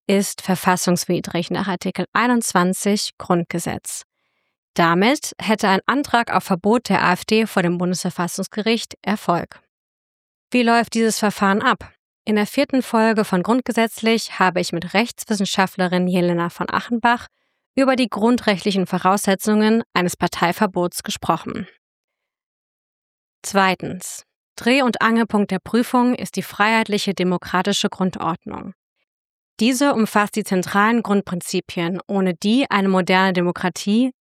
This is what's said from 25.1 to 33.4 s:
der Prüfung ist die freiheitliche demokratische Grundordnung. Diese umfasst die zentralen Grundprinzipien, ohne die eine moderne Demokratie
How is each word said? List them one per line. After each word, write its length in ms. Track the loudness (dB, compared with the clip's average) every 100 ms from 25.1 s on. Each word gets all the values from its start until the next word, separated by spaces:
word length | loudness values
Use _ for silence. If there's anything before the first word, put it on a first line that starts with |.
| 2 2 0 0
der 100 | -2
Prüfung 540 | -2 -2 2 2 2
ist 220 | 0 -4 -6
die 60 |
freiheitliche 680 | -6 0 2 2 0 -2 -2
demokratische 760 | 0 0 0 -2 -2 0 0 -2
Grundordnung. 840 | -2 -4 -2 -6 -6 -8 -12 -14 -18 _ _ _ _ _ _ _ 0
Diese 320 | 0 2 2
umfasst 420 | 2 2 0 0
die 100 | -2
zentralen 580 | -2 -2 0 0 2 2
Grundprinzipien, 1000 | 0 -2 -2 -8 -4 -6 -6 -4 -4 -4 -4
ohne 260 | -2 0
die 320 | 0 0 2 2
eine 180 | 0 2
moderne 440 | 2 2 2 2
Demokratie 800 | 2